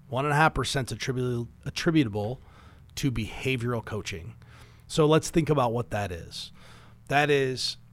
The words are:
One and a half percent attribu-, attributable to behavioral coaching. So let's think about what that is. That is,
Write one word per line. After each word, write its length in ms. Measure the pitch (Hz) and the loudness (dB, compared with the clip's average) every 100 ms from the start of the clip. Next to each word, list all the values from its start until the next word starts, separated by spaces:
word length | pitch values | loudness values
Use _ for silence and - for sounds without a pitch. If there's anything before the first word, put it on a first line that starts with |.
| - | -8
One 160 | 117 | -4
and 80 | 147 | 0
a 60 | 147 | 4
half 160 | 156 | 4
percent 340 | 151 127 147 120 | 2 -2 -2 -4
attribu-, 640 | 113 - 127 123 120 120 - - | -6 -6 -2 -2 -2 -6 -10 -12
attributable 760 | - 175 160 123 101 104 131 - - - - - - | -2 2 4 4 0 -4 -6 -12 -20 -20 -20 -16 -4
to 160 | 139 | -2
behavioral 720 | 117 107 - 131 131 120 117 | -2 -4 -4 -4 -2 -2 -4
coaching. 520 | - 107 92 90 87 - - - - - - | -4 -8 -8 -10 -12 -16 -20 -20 -20 -20 -4
So 180 | - 151 | 2 6
let's 240 | 156 - | 6 4
think 200 | 175 147 | 0 2
about 240 | 151 123 | 2 2
what 160 | 117 120 | 0 -4
that 240 | 107 101 | -4 -4
is. 400 | 85 82 - - - - - - - - | -6 -10 -12 -14 -16 -20 -20 -20 -20 -2
That 200 | 143 147 | 2 4
is, 460 | 143 135 131 - - - | 4 2 -2 -4 -6 -14